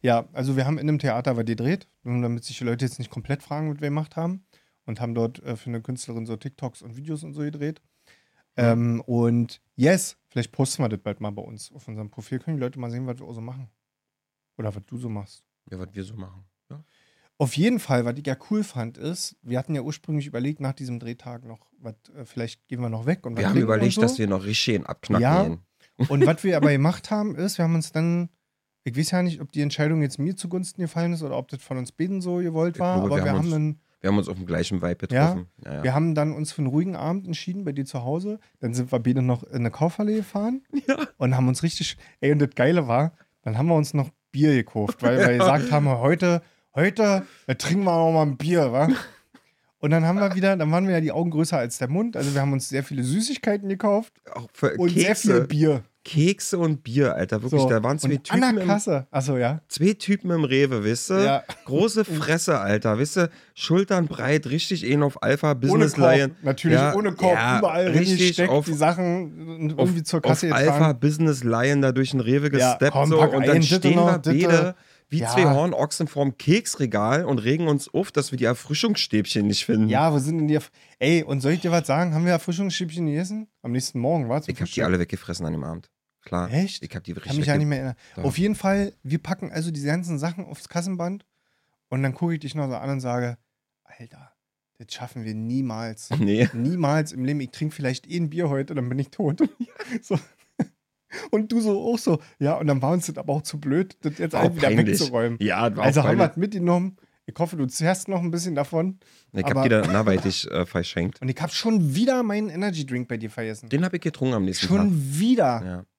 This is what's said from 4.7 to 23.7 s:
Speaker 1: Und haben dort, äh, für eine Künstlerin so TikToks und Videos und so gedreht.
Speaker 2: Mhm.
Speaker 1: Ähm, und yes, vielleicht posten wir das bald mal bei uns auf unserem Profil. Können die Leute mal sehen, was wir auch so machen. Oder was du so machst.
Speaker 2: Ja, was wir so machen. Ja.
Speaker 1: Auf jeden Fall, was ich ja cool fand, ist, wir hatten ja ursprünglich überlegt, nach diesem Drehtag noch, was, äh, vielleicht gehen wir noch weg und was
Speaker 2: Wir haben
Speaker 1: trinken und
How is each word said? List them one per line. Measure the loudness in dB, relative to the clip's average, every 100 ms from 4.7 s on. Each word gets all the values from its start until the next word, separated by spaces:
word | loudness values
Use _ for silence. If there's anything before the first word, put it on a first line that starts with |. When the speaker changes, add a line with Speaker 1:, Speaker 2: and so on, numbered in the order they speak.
| _ -12
Speaker 1:
Und | -8
haben | -4
dort, | -2 -2 -4
äh, | -12 -10
für | -8
eine | -10
Künstlerin | -8 -10 -8 -10 -8
so | -10
TikToks | -10 -10 -12 -12
und | -20 -16
Videos | -10 -10
und | -10
so | -10
gedreht. | -10 -6 -8 -8 _ _ _ _ _ _ _ 0
Speaker 2:
Mhm. |
Speaker 1:
Ähm, | 2 4 2 -2
und | -2 2 4 2 0 -6 _
yes, | 2 4 4 0 -12 _
vielleicht | -6 -6
posten | -2 -2 0
wir | -2
das | -2
bald | -6 -6
mal | -8
bei | -8
uns | -14 -16 -20
auf | -20 -16
unserem | -12 -12
Profil. | -14 -10 -8
Können | -6 -6
die |
Leute | -6 -6
mal | -10
sehen, | -8 -8
was | -10
wir | -12
auch |
so | -14
machen. | -14 -14 -16 _ _ _ _ _ _ _ _ -8
Oder | -8
was | -8 -14
du | -12
so | -10
machst. | -10 -12 -20 _ _ _
Speaker 2:
Ja, | -14
was | -14
wir | -12
so | -12
machen. | -12 -16 -20 -20 _ _
Ja. | -20 -20 _ _ _ _ _
Speaker 1:
Auf | -4 0
jeden | 0 0
Fall, | 0 0
was | 0 -6
ich | -8
ja | -8 -4
cool | -4
fand, | -4 -6 -10 -8
ist, | -10 -8 -10 _
wir | -6 -6
hatten | -4
ja | -6
ursprünglich | -6 -10 -6 -6 -4
überlegt, | -6 -4 -4
nach | -6
diesem | -6 -8 -10
Drehtag | -10 -12 -14 -16
noch, | -18 -20 _ _
was, | -16 -16 _ -20
äh, |
vielleicht | -14 -8 -8 -10 _
gehen | -8
wir | -6
noch | -4 -2
weg | -4 -4
und |
was | -2
Speaker 2:
Wir | 2
haben |
Speaker 1:
trinken | 2
und | 4